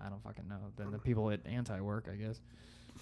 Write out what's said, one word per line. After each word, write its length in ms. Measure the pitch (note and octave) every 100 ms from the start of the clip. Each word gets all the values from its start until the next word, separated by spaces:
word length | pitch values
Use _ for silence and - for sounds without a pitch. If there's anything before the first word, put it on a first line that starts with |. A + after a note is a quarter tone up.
| G2
I 40 |
don't 120 | G2
fucking 240 | G#2+ G#2 F#2
know, 100 | G2+ G2+ G2+
than 160 | G2+
the 80 | G#2+
people 320 | B2+ A2 G#2+
at 80 | G#2 -
anti-work, 640 | A#2+ A#2 F#2+ G2+ G#2 A#2
I 40 | G2+
guess. 260 | A2 A2+ - - - - - -